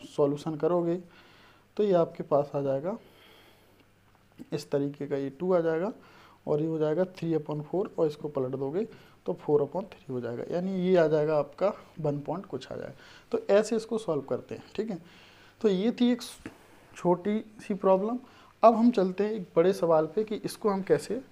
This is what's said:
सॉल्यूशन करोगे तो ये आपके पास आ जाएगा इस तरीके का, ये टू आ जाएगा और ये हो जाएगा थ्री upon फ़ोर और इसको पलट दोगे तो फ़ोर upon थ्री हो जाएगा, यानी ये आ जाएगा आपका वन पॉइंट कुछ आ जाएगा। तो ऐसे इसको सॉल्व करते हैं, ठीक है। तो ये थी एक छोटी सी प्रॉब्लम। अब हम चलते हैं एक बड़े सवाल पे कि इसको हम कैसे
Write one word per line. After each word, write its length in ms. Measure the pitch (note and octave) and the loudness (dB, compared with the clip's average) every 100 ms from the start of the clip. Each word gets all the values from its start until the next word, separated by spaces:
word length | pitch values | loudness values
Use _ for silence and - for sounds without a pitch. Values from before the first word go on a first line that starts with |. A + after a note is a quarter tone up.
| - | -10
सॉल्यूशन 480 | - D3 D3 D#3+ D3+ | 0 2 2 -6 -2
करोगे 420 | D#3+ F3 E3+ F3 - - - - - _ _ - | 0 2 2 -2 -6 -20 -20 -20 -20 _ _ -2
तो 60 | |
ये 100 | G#3 F3 | 2 4
आपके 280 | E3 - | 2 -2
पास 280 | E3+ C#3+ C#3+ D3 | 0 0 0 -2
आ 60 | |
जाएगा 360 | C#3 C3+ E3 A3+ - - - - - _ _ _ _ _ _ _ _ - - | -2 -2 -4 -8 -12 -20 -20 -20 -20 _ _ _ _ _ _ _ _ -20 -10
इस 160 | D3+ - | -10 -4
तरीके 360 | C#3+ C#3+ C#3+ C#3+ | -4 -4 -6 -6
का, 80 | C#3 | -6
ये 140 | C#3 | -6
टू 220 | C3+ F#3 | -6 0
आ 60 | F3+ | 0
जाएगा 300 | D#3+ D#3+ G3 - - - - - - | 2 -2 -4 -6 -18 -20 -20 -14 -4
और 140 | D3+ | -2
ये 60 | D#3+ | -2
हो 100 | D#3+ | 0
जाएगा 260 | D3+ D#3 F#3 | 0 0 -2
थ्री 260 | - E3 D#3 | -2 -2 -2
upon 260 | D3+ D3+ | -2 -8
फ़ोर 300 | D3 F3 A3 - | -4 -4 -4 -2
और 80 | D#3+ | -2
इसको 200 | D3+ D3+ | -2 -6
पलट 260 | C#3+ B2+ C3+ | -4 -4 -4
दोगे 320 | C#3 E3+ A3+ - - _ - | -4 -4 -6 -10 -20 _ -10
तो 80 | F3 | -8
फ़ोर 260 | - D3 | 2 2
upon 220 | C#3 F3 | 2 -4
थ्री 300 | - - - | -10 -14 -10
हो 60 | B2+ | -8
जाएगा, 220 | A#2 A#2+ - | -6 -8 -6
यानी 280 | E3+ F#3 F#3 | -4 -4 -2
ये 160 | F3+ F3+ | 4 4
आ 80 | D#3 | 6
जाएगा 300 | D#3 D3+ D3+ | 4 2 0
आपका 340 | C#3+ - F#3+ G3+ - - | -2 -2 -2 -2 -12 -6
वन 200 | D3+ C#3+ | -4 -4
पॉइंट 260 | C#3+ E3+ - | -6 -8 -8
कुछ 260 | C3+ - | -12 -10
आ 40 | - | -10
जाएगा। 180 | - - - - - | -10 -14 -20 -20 -6
तो 80 | A3 - | -6 4
ऐसे 260 | G3+ G#3 A3+ | 4 4 -2
इसको 220 | - A3+ | -4 -6
सॉल्व 240 | - D3 | -2 -4
करते 320 | - A#2+ - A2 | -2 -6 -4 -14
हैं, 80 | - - | -10 -8
ठीक 140 | A3+ | -6
है। 100 | E3+ - - - - - _ | -8 -12 -20 -20 -20 -20 _
तो 80 | A3 | 0
ये 220 | F#3 A3 | 2 0
थी 200 | A#3+ A#3+ | 2 2
एक 100 | A#3+ - - - - - - - | 0 -4 -14 -18 -18 -20 -20 -20
छोटी 460 | - F3 F3 G#3 G#3+ - - | -4 0 2 0 -4 -6 -16
सी 140 | - G3 | -8 -2
प्रॉब्लम। 440 | F#3+ F#3+ G#3 B3 - - - _ | 4 4 2 -4 -8 -20 -20 _
अब 120 | A3+ A3 | 6 8
हम 160 | A#3+ | 4
चलते 320 | A#3+ F#3 F#3 | 4 0 0
हैं 80 | G#3 | -2
एक 160 | A3 F3 E3+ | -2 -2 2
बड़े 160 | F3+ | 4
सवाल 320 | F#3+ E3+ D#3+ D#3 | 2 4 4 2
पे 160 | G#3+ | -2
कि 120 | G#3+ G#3 | -4 -6
इसको 320 | E3 - G#3+ | -8 -4 -2
हम 120 | G3 | -2
कैसे 400 | F#3+ D#3+ - A#3 - | 2 0 0 -8 -8